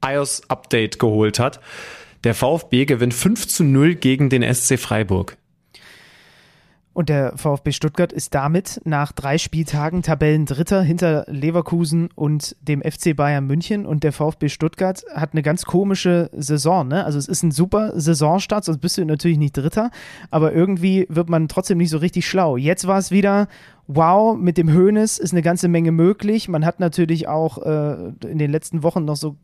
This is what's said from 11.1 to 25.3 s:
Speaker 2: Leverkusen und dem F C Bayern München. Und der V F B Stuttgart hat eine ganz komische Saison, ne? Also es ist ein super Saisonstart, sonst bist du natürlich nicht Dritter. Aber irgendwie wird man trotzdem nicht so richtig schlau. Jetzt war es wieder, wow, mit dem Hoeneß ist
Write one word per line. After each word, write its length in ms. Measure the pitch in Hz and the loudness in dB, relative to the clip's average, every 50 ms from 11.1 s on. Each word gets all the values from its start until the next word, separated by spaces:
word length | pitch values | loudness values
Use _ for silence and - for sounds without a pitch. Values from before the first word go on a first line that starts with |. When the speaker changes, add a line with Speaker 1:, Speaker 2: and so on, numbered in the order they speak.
| 156 151 - - | 2 0 -2 -4
Speaker 2:
Leverkusen 840 | - 139 135 156 165 175 165 - - 170 170 156 151 165 165 175 _ | -8 -4 -2 0 0 0 -2 0 0 0 0 0 0 0 -2 -2 _
und 400 | - 156 147 151 151 - - - _ | -4 -2 0 0 -2 -2 -6 -14 _
dem 200 | - 139 151 143 | -4 -4 -4 -2
F 160 | - - 147 - | -2 -4 -6 -2
C 160 | - 185 156 | -2 -2 0
Bayern 320 | 139 147 143 147 143 139 | 2 0 0 0 0 0
München. 400 | 135 139 156 170 - 220 208 202 | 0 -2 -2 0 -2 -4 -4 -4
Und 180 | - 151 151 143 | -2 -4 -2 0
der 80 | 156 | -2
V 180 | 139 - 156 151 | -2 0 -2 -4
F 80 | 156 _ | -2 _
B 120 | - 147 | -4 -4
Stuttgart 540 | - - 160 160 - - 185 185 190 190 - 453 320 | -2 -2 -4 -4 -2 -2 -2 -2 -2 -4 -10 -12 -8
hat 200 | - 151 156 - | -6 -6 -4 -2
eine 100 | 156 147 | -2 0
ganz 220 | 151 151 180 - | 0 -2 -2 -4
komische 680 | - - 175 202 196 196 190 - 180 180 175 170 147 - | 0 0 0 2 2 -2 0 2 2 2 2 2 -2 -4
Saison, 520 | - 147 131 151 147 131 156 180 190 151 127 | -10 -4 -2 -2 0 2 2 2 2 0 0
ne? 180 | 139 180 196 | -2 -2 -2
Also 140 | - 147 143 | -2 -2 -4
es 80 | 143 - | -2 -4
ist 160 | 185 - - | -4 0 0
ein 80 | 170 | 0
super 400 | 147 127 175 185 - 202 214 214 - - | 2 2 0 2 2 0 0 0 -4 -2
Saisonstart, 680 | 151 151 170 139 147 151 165 190 190 - 220 208 196 | 0 0 2 2 2 2 2 0 0 -2 -4 -4 -2
sonst 140 | - 160 143 | -2 -4 -2
bist 180 | - 180 - - | -2 -4 -2 -2
du 80 | 185 | 0
natürlich 320 | 156 156 147 - 175 170 147 | 0 -2 0 2 2 2 2
nicht 180 | 147 143 - | 2 0 -2
Dritter. 360 | - 135 156 - - 214 240 - - - - - - - - | -2 -4 -2 -2 -2 -2 -2 -4 -10 -20 -20 -20 -20 -16 -4
Aber 220 | - 156 156 156 - | 0 2 2 2 4
irgendwie 520 | 160 170 196 196 175 170 196 185 190 185 - | 2 2 2 2 0 2 2 2 2 0 0
wird 220 | 160 160 175 170 | 0 -2 0 0
man 180 | 170 165 160 151 | 0 0 0 0
trotzdem 300 | - - 190 - 202 175 | -2 -4 -2 0 0 2
nicht 140 | 175 170 | 2 0
so 80 | 156 156 | 0 0
richtig 280 | 147 180 - 185 165 - | -2 -2 -2 -2 -4 -2
schlau. 300 | - 190 185 160 135 123 | 0 0 2 2 0 0
Jetzt 300 | 135 151 180 185 - 180 | 0 0 0 0 0 0
war 100 | 190 196 | 0 0
es 140 | 185 - | 0 2
wieder, 360 | 180 196 202 202 196 202 208 202 - - - - - _ _ | 2 2 4 4 4 2 0 0 -4 -18 -20 -20 -20 _ _
wow, 500 | _ 143 143 160 160 180 196 214 226 226 | _ 2 2 4 6 6 6 4 4 2
mit 220 | - - 180 170 180 | 2 0 0 2 2
dem 160 | 170 160 147 | 2 4 6
Hoeneß 460 | 170 180 196 214 214 220 220 - - | 6 6 6 4 4 2 0 -2 -4
ist 140 | - 175 | -6 -2